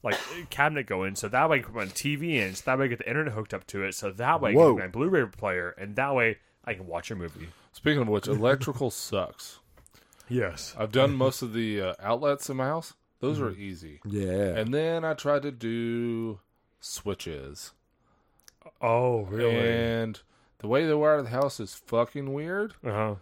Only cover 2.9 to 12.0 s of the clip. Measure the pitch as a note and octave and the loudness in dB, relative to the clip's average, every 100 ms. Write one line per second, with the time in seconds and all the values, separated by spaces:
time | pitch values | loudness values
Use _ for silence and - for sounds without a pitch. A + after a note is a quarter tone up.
2.9 | A#2 - C3 D3+ G#2+ G#2+ G2 - G2 G2 | -2 -2 -2 -2 -4 -6 -8 -8 -4 -4
3.9 | F2+ G2+ F#2+ B2 E3 B2 B2 E3 G#2+ F#2 | -4 -8 -4 0 2 6 8 10 8 0
4.9 | G#2+ D#3+ F3+ A2+ - G2+ F2+ F2+ - G2+ | -2 2 2 2 -2 -2 -2 -4 -8 -6
5.9 | G#2 C#3 C3 A2+ G#2 _ _ - G2 F#2 | -2 0 4 2 2 _ _ -8 -8 -6
6.9 | E2+ - G2+ F2 F2 E2 - _ - C#3+ | -8 -6 -8 -8 -10 -18 -18 _ -2 2
7.9 | D3 A#2 G#2 G2+ G#2 A#2 C3+ C3+ B2 C3 | 2 4 2 2 2 4 4 0 -2 -2
8.9 | - - G2+ F2 - - - _ - - | -4 -4 -2 -2 -8 -18 -18 _ -20 -20
9.9 | - _ _ - B2 G2 E2 - - A2 | -20 _ _ -4 -2 -2 -4 -12 -6 0
10.9 | B2 C3+ C3 C3 - B2 A2 A2+ G#2 F#2 | 4 4 4 0 0 -6 -2 -2 0 -2
11.9 | - | -4